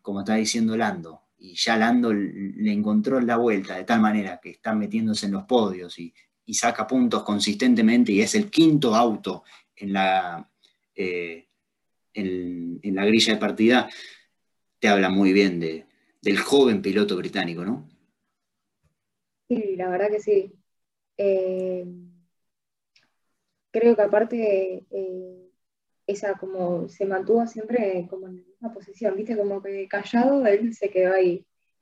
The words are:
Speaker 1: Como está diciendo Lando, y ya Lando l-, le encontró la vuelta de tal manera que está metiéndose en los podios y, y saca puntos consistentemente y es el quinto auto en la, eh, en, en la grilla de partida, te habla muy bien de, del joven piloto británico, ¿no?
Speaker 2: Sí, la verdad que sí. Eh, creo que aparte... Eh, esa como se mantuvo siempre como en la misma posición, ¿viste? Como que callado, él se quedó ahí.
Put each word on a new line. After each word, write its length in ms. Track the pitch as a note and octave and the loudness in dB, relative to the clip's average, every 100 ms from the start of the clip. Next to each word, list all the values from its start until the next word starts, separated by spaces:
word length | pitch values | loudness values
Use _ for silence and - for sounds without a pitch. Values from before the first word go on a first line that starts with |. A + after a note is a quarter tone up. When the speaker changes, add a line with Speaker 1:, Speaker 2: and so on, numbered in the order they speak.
Speaker 1:
Como 200 | - G2 | -10 -8
está 140 | F#2+ A2 | -2 -2
diciendo 420 | A2 A#2 A2+ A2 | 0 0 0 0
Lando, 460 | A2 F#2 E2 D#2 _ _ | -2 -4 -12 -20 _ _
y 180 | F#2+ F2 | -16 -6
ya 220 | - A2+ | -2 2
Lando 340 | A2+ B2 A#2+ | 4 2 2
l-, 420 | G#2 G2 - G2 - | 0 -2 -6 -10 -4
le 140 | G#2+ | -2
encontró 480 | G#2 G#2 G#2+ G#2+ C3 | 0 2 2 2 0
la 160 | A#2+ A#2 | 0 2
vuelta 380 | A#2+ G#2 F2+ F#2 | 2 0 -2 -8
de 60 | F#2 | -2
tal 160 | A2+ | 2
manera 380 | A2 G#2+ F#2+ F2 | 4 2 -2 -10
que 100 | - | -16
está 220 | E2 - A2 | -12 -6 -4
metiéndose 500 | G#2 A2 A2+ G#2 G2+ | -2 -2 -2 -2 -4
en 60 | |
los 100 | G2 | -6
podios 560 | G2 B2 G#2 F2+ F2 - | 0 0 0 -4 -12 -16
y, 140 | E2+ - _ _ - | -18 -20 _ _ -8
y 80 | |
saca 340 | A2 A#2 - A2 | -2 -2 -2 -2
puntos 360 | C3 A#2+ G#2+ | 0 2 0
consistentemente 880 | - G#2 G#2 G2+ B2+ A#2 A2+ A#2+ A2+ | -2 -2 -2 0 4 4 6 4 4
y 80 | G2+ | 4
es 140 | G#2+ A2 | 2 0
el 140 | G2+ | 0
quinto 460 | - D#3+ D3+ B2+ G#2+ | 4 6 6 4 2
auto 480 | B2 G#2 - F2+ - - _ _ | 2 0 -6 -10 -14 -20 _ _
en 180 | G2+ | -6
la, 560 | G2 F#2+ F#2+ F2 E2+ - _ _ _ _ - | 0 2 0 -2 -8 -14 _ _ _ _ -8
eh, 520 | F#2 F2 E2+ E2 - _ _ _ _ _ _ | -6 -4 -8 -12 -20 _ _ _ _ _ _
en, 640 | - F#2+ F#2 F2 F2 E2+ E2+ | -8 -6 -4 -6 -8 -10 -8
en 140 | G2+ F#2+ | -4 0
la 100 | G2+ | 4
grilla 280 | A2+ A2 | 4 4
de 60 | G#2+ | 2
partida, 500 | G#2 G2+ A2 B2 - - - - _ _ _ _ _ _ | -2 2 4 4 2 -8 -20 -20 _ _ _ _ _ _
te 80 | A2 | 2
habla 220 | G2+ F#2+ | 4 4
muy 240 | F#2+ G2 | 4 4
bien 260 | G2 G2 F2 | 6 4 2
de, 260 | E2 D#2+ - _ _ _ | -4 -6 -12 _ _ _
del 180 | - G2 | -2 -2
joven 420 | - C#3 B2+ G#2 | 2 4 6 4
piloto 360 | G2 F#2+ G2+ F#2 | 0 0 0 -2
británico, 480 | E2+ G2 E2+ E2+ F#2 | -4 -4 -6 -6 -6
¿no? 240 | C#3 - _ _ _ _ _ _ _ _ _ _ _ _ _ _ _ _ | -6 -10 _ _ _ _ _ _ _ _ _ _ _ _ _ _ _ _
Speaker 2:
Sí, 280 | A#3+ G#3 F#3 | -4 -4 -4
la 140 | F#3 | -4
verdad 200 | F3+ G#3 | -2 -2
que 100 | G#3 | -2
sí. 340 | G#3 G3+ F#3+ - _ _ _ _ _ - | 0 0 0 -10 _ _ _ _ _ -4
Eh, 680 | G3+ F#3+ F#3 F#3 F#3 F#3 F3+ F3+ F3 F3 F3 _ _ _ _ _ _ _ _ _ _ _ _ _ _ | 0 0 -2 -4 -6 -8 -10 -16 -20 _ _ _ _ _ _ _ _ _ _ _ _ _ _ _ _
creo 240 | A#3 A#3 G#3+ | 2 4 4
que 60 | |
aparte... 840 | G3+ G#3 A#3 A#3+ A3 G3 F#3+ F#3 - | 4 2 0 0 0 0 0 -6 -10
Eh, 580 | G3 F#3+ F#3 F#3 F3+ F#3 _ _ _ _ _ - | -10 -8 -10 -14 -18 -20 _ _ _ _ _ -8
esa 280 | G3+ G#3 F#3+ | -6 -6 -6
como 520 | F#3+ F#3 F3+ F3 F3 | -8 -6 -4 -4 -6
se 160 | - G3 | -6 -4
mantuvo 400 | F#3+ F#3+ A#3 A3+ | -2 2 2 0
siempre 600 | A3+ A3 A#3+ G3+ F#3 F3 | -6 -4 -2 -2 -2 -6
como 180 | F#3+ F#3 | -12 -14
en 100 | F#3 | -18
la 60 | |
misma 300 | - _ A#3 | -20 _ -14
posición, 420 | G3+ F#3 G3 A3 G3 | -14 -18 -6 -4 -4
¿viste? 200 | A3 A3 | -4 -4
Como 240 | G3+ G3 | -2 -4
que 260 | G3 G3 F#3+ | -8 -10 -8
callado, 580 | G3+ G3+ A#3+ C4 C#4 A#3+ | -8 -2 2 2 4 4
él 260 | G3+ A#3 A3+ | 2 0 -4
se 140 | G3+ | -2
quedó 240 | F#3 F#3 F#3+ | 2 2 4
ahí. 300 | F#3 F3 - _ _ _ | 2 0 -8 _ _ _